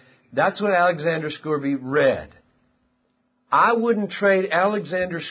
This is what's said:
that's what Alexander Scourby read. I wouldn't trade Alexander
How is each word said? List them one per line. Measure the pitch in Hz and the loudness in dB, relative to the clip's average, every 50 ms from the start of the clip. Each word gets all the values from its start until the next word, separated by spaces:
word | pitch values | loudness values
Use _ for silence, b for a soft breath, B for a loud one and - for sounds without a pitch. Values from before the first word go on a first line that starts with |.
| b b b b b b - | b b b b b b -2
that's | 127 156 190 - - | 0 0 0 0 -2
what | 202 202 190 | -2 0 2
Alexander | 175 175 180 175 156 147 165 165 160 156 156 | 2 2 2 0 0 -2 -2 -2 -2 -4 -6
Scourby | 147 - - 156 151 147 139 139 139 | -8 -8 -6 -4 -4 -2 -2 -2 -4
read. | 135 127 127 135 147 143 135 147 78 76 73 - _ _ _ _ _ _ _ _ _ _ _ _ _ _ _ _ _ _ _ _ _ _ _ | -4 -4 -2 0 2 2 2 2 0 -4 -12 -18 _ _ _ _ _ _ _ _ _ _ _ _ _ _ _ _ _ _ _ _ _ _ _
I | - 147 175 214 240 | 2 4 4 4 4
wouldn't | 233 226 233 233 208 202 196 | 2 2 0 0 0 -2 -4
trade | - - 202 202 190 190 185 190 | -4 0 2 4 4 4 2 0
Alexander | 156 170 190 202 208 202 165 143 175 180 180 180 165 165 156 - | 0 2 2 2 0 -2 -4 -4 -4 -4 -4 -4 -6 -8 -10 -10